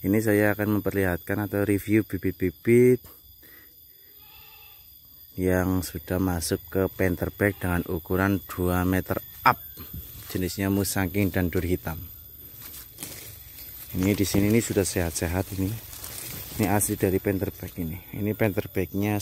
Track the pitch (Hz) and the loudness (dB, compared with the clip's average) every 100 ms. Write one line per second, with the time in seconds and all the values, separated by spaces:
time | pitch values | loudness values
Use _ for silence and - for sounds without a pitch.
0 | 92 107 110 104 104 101 104 104 95 98 | 2 2 4 4 4 2 0 0 0 0
1 | 95 87 - 101 104 101 101 101 - 107 | 0 0 -2 -4 -2 -2 0 0 2 0
2 | 101 95 95 - 92 - - 120 123 123 | 2 -2 -4 -2 -4 -2 4 6 8 4
3 | - - _ - - - - _ _ _ | 0 -20 _ -20 -20 -20 -20 _ _ _
4 | _ - - - - - - - - - | _ -20 -20 -20 -20 -20 -20 -20 -20 -20
5 | _ - - - 92 92 92 92 85 - | _ -20 -16 -2 2 4 2 0 -2 -10
6 | - 92 95 87 - 95 - 95 92 - | -4 -2 0 -2 -2 -4 -2 -2 -2 0
7 | 95 87 87 - 104 98 92 87 82 87 | 0 0 -4 0 0 0 -2 -2 -2 -6
8 | - 92 98 98 - - 90 90 90 92 | -2 2 2 2 -4 -2 0 2 2 0
9 | - 95 - - 127 123 - - - - | 0 -6 -6 0 2 2 -4 -18 -14 -14
10 | - - - 95 92 - 98 98 98 - | -14 -18 -8 -4 -4 -2 0 2 0 0
11 | 92 98 98 95 90 92 85 90 - 78 | -2 0 0 0 0 0 0 -2 -2 -10
12 | - - - - - - - - - - | -12 -20 -20 -20 -20 -20 -20 -18 -20 -16
13 | - - - - - - - - - 95 | -16 -14 -18 -20 -20 -20 -20 -18 -10 0
14 | 95 104 101 101 104 113 110 104 92 - | 2 2 2 2 4 2 2 0 2 0
15 | 85 - 87 90 98 92 95 113 - - | -2 -2 -2 -2 -2 -2 -4 -4 -12 -16
16 | - - - - - - 104 104 101 104 | -14 -14 -12 -12 -12 -2 2 2 0 0
17 | 101 92 - 98 95 - 92 - 85 90 | 2 2 0 0 -2 -6 -12 -6 -6 -8
18 | - - 101 104 110 95 95 - 90 95 | -10 -6 -4 0 0 0 -4 -4 -2 -2
19 | 104 104 | 0 0